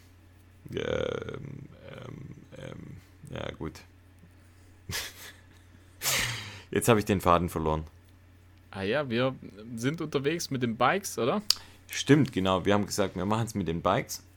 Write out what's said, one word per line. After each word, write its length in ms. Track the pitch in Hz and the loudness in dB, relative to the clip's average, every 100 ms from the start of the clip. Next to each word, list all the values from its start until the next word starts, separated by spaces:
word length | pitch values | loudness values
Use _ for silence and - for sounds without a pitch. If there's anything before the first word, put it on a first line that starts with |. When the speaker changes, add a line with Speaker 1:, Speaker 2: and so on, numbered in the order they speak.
| - - - - - - - | -20 -20 -20 -20 -20 -20 -10
Speaker 1:
ähm, 60 | 50 | -6
ähm, 1600 | 50 50 50 50 - - - - - - - - - - - - - - | -2 -2 -2 -4 -8 -10 -12 -14 -16 -18 -18 -16 -14 -14 -16 -16 -18 -16
ähm, 400 | 50 50 50 - - - - | -14 -14 -14 -18 -20 -20 -12
ja, 200 | 50 - - | -10 -8 -8
gut. 160 | 80 - - - - - - - - - - - - | -8 -10 -20 -20 -20 -20 -20 -20 -20 -20 -20 -20 -10
<laughs> 40 | - - - - - - - - - - - - - - - - - - | -8 -8 -14 -18 -20 -20 -20 -20 -20 -20 -6 0 0 0 -4 -10 -14 -2
Jetzt 160 | - - | 0 6
hab 100 | 110 | 6
ich 80 | 101 | 6
den 160 | 98 | 4
Faden 280 | 90 85 87 | 6 6 4
verloren. 340 | 82 80 78 78 - - - - - - - - | 0 0 0 -4 -16 -20 -20 -20 -20 -20 -20 -16
Speaker 2:
Ah 120 | 98 | -6
ja, 260 | 98 131 139 | -2 -2 0
wir 260 | 113 139 - 90 98 110 117 | 0 0 -2 -14 -16 -12 -4
sind 240 | 123 165 | -2 -2
unterwegs 500 | 156 143 139 165 - | -4 -2 0 -2 -2
mit 140 | 131 | -2
den 140 | 131 113 | 0 2
Bikes, 400 | 123 185 - - | 2 2 -2 -2
oder? 240 | 117 208 - - - - - | 0 0 2 0 -2 -20 -10
Speaker 1:
Stimmt, 420 | - - 151 117 | -2 6 8 6
genau. 320 | 92 95 92 90 | 2 2 4 4
Wir 80 | |
haben 120 | 104 95 | 4 2
gesagt, 320 | - 95 90 | 0 -2 0
wir 80 | 95 | 0
machen's 280 | 110 113 101 | 0 -2 -2
mit 120 | 82 | -2
den 140 | 85 | 0
Bikes. 420 | 87 113 - - - | 2 2 0 -10 -14